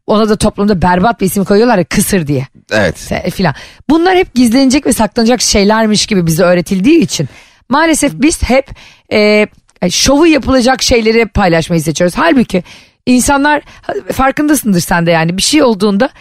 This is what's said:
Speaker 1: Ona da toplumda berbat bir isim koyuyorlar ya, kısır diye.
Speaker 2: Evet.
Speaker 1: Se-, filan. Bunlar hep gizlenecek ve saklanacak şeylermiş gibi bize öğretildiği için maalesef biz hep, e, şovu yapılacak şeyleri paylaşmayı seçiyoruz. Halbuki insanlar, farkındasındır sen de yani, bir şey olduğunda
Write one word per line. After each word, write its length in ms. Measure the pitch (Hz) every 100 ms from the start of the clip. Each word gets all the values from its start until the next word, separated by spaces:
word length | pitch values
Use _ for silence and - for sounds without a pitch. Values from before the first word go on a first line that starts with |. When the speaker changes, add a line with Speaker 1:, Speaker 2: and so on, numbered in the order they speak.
| -
Speaker 1:
Ona 220 | 208 214
da 60 | 214
toplumda 460 | 214 - 208 185
berbat 400 | 180 180 226 -
bir 40 | 190
isim 180 | 208 180
koyuyorlar 320 | 202 240 208
ya, 60 |
kısır 440 | 170 - - 196 143
diye. 200 | 139 135 - _
Speaker 2:
Evet. 240 | 107 92 -
Speaker 1:
Se-, 340 | - - 180
filan. 220 | - 175 - - - -
Bunlar 280 | 330 349 370
hep 160 | 370
gizlenecek 520 | 240 247 247 269 285 285
ve 80 |
saklanacak 480 | 233 220 - 226 247
şeylermiş 640 | - 214 196 220 220 208 -
gibi 220 | 190 165
bize 160 | 160
öğretildiği 560 | 175 180 - 190 220 339
için 280 | 190 - 143 - - _ _
maalesef 420 | 269 330 311 285 160
biz 280 | 294 -
hep, 260 | - 262 - - - _ _
e, 360 | 220 208 214 208 - _ - 180
şovu 380 | - - 285 339
yapılacak 540 | 294 226 262 240 262
şeyleri 440 | - 247 220 226 226
paylaşmayı 560 | 202 190 165 - 170
seçiyoruz. 360 | 156 147 180 240
Halbuki 460 | 330 277 - 180 - - _ _ -
insanlar, 560 | 247 254 277 294 294 - - - - -
farkındasındır 680 | - 269 277 302 294 226 175
sen 260 | - 175 170
de 60 |
yani, 260 | 165 160 185
bir 40 |
şey 220 | - -
olduğunda 460 | 262 196 214 202 262 -